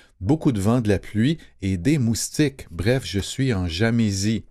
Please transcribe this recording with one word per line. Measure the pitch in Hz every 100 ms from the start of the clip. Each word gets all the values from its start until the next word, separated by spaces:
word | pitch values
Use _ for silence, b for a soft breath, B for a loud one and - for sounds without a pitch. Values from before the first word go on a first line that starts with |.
| B B
Beaucoup | 95 160 160
de | 110
vent, | 98 127
de | 107
la | 92
pluie | - 104 123 165 B B
et | 98 95
des | 87 156
moustiques. | 113 113 - - 156 139 -
Bref, | 85 92 131
je | - 98
suis | - - 131
en | 98 87
Jamésie. | 82 113 117 110 98 101 110 -